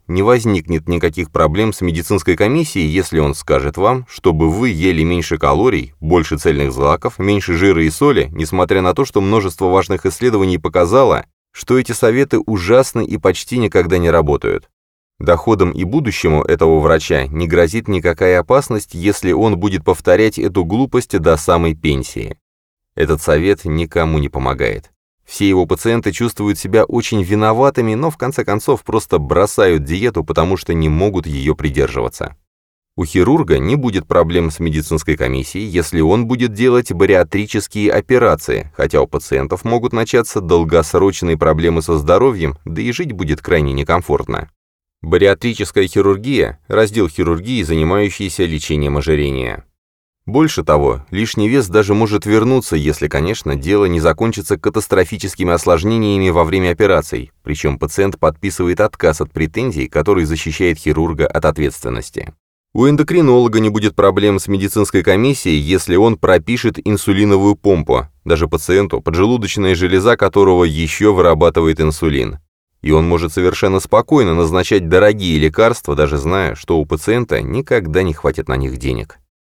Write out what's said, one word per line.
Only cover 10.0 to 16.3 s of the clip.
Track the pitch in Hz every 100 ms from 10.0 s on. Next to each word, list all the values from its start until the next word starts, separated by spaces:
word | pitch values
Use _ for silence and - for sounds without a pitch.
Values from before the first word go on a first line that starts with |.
| 95
исследований | - 123 107 95 87
показало, | 87 90 85 120 120 71 - _ _
что | - - 127
эти | 123
советы | 113 117 123 139 110
ужасны | - 104 87 127 - 117
и | 98 107
почти | 95 90 - 123
никогда | 104 95 85 90
не | 85
работают. | 82 76 69 50 50 - _ _ _ _ _
Доходам | 78 85 117 101 90
и | -
будущему | 90 143 120 - 82